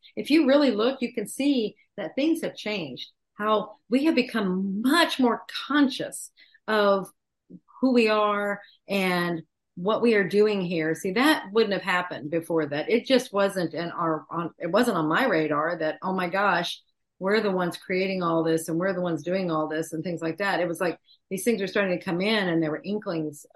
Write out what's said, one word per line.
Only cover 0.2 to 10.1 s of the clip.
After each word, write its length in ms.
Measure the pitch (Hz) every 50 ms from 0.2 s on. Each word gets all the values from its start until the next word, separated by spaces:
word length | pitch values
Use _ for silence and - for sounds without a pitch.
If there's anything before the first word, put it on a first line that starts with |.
| 208 214
you 160 | 277 330 302
really 240 | 254 269 294 294 262
look, 300 | 214 202 220 254 269 -
you 120 | 247 226 -
can 140 | 233 208
see 480 | - - - 269 285 277 247 220 202 - _ _ _ _
that 180 | - 160 156 -
things 260 | - 285 330 320 311
have 140 | - - -
changed, 540 | - - 208 214 196 165 135 123 - - - _ _ _ _ _
how 420 | - 208 214 214 208 185 - - - _ -
we 160 | 214 269 285
have 100 | 330 -
become 640 | 254 240 - - 226 202 185 185 185 196 196 190 208
much 380 | 226 254 302 339 330 320 - -
more 220 | 254 233 220 - - - - - -
conscious 640 | - 269 294 285 254 - - 151 - - - - - _ _ - _ - _ _ -
of 400 | 220 214 208 202 196 196 185 - _ _ _ _ _ _ _ _ 185 - _ _ - -
who 100 | - 262
we 160 | 254 240 226
are 540 | 214 214 214 208 208 208 202 202 202 202 196 - - _ _ _
and 540 | - 196 196 190 185 180 175 175 170 170 160 160 _ _ _ _ _ _
what 260 | - 175 202 220 -
we 120 | 226 240